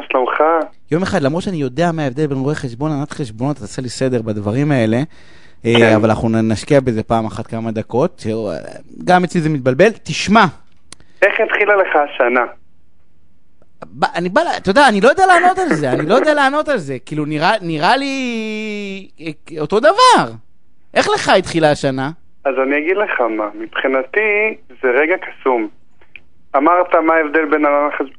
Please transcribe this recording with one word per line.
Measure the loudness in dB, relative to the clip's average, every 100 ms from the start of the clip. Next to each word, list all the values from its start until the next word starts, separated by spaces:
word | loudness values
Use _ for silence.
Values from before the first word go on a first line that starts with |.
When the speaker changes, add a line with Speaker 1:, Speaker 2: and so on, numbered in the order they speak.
| -2
Speaker 1:
שלומך? | -2 0 0 0 0 -2 -10 -6
Speaker 2:
יום | -4
אחד, | -2 -2
למרות | -2 -2
שאני | -4 -4
יודע | -4 -2 -2
מה | -2
ההבדל | -4 -2 -2
בין | -2
רואה | -4
חשבון | -4 -6 -6 -4
להנהלת | -4 -6
חשבונות, | -8 -8 -4 -4 -4
אתה |
עושה | -8 -8
לי | -8
סדר | -4 -2 0
בדברים | -2 -4 -2 0 0
האלה, | 2 2 0 -2 -8 -20 -20 -20 -6 0
אה, | 4
Speaker 1:
כן. | 6 4
Speaker 2:
אבל | 4
אנחנו | 2 0
נ-, | 0 0
נשקיע | -2 2 2
בזה | 2 -2
פעם | 0 -2 -2
אחת | -6 -8
כמה | -8 -6
דקות, | -6 -4 -2 -2 -4
ש-, | -6 -4 -4 -8 -10 -18 -18 -8
גם | 2 2
אצלי | 2 0
זה | 0
מתבלבל. | 0 0 4 4 2
תשמע. | -6 -6 2 4 4 0 -16 -20 -20 -20 -20 -2
Speaker 1:
איך | 0 0
התחילה | -2 0 2 2
לך | 2 0
השנה? | 0 0 0 0 -2 -6 -20 -20 -20 -20 -20 -20 -20 -20 -20 -20 -20 -20 -18
Speaker 2:
ב-, | -6 -4 -4
אני | -2
בא | -2
ל-, | 0 -2
אתה | 0
יודע, | 4 4
אני | 4
לא | 4
יודע | 4 4
לענות | 4 4 2
על | 0
זה, | 0 0
אני | -2 2
לא |
יודע | 2 2
לענות | 2 2 0 -2
על | -4
זה. | -4 -10 -8
כאילו, | -6 -4
נראה, | -2 0 0
נראה | -2 0 2 2
לי, | 0 -4 -4 -4 -6 -6 -6 -8 -8 -10 -14 -14
אה, | -12 -12 -12 -8
אותו | -2 2
דבר. | 4 6 6 6 2 -6 -18 -20 -20 -20 -6
איך | -2 0
לך | 0 2
התחילה | 2 2 2 2
השנה? | 2 -2 -2 -4 -8 -16 -8
Speaker 1:
אז | -4 0 0
אני | 0
אגיד | -2 -2
לך | -2 -2
מה, | -2 -2 -6
מבחינתי | -8 -12 -6 -2 -2 -2 -2 0 0 -2 -6 -14 -4
זה | 0
רגע | 2 2 -2
קסום. | -6 -6 -2 -2 -2 -10 -20 -20 -20 -20 -20 -20 -4 0
אמרת | 2 2 2
מה | 2 4
ההבדל | 2 2 0
בין | 0 2 2
הנהלת | 2 0
חש-, | -4 -8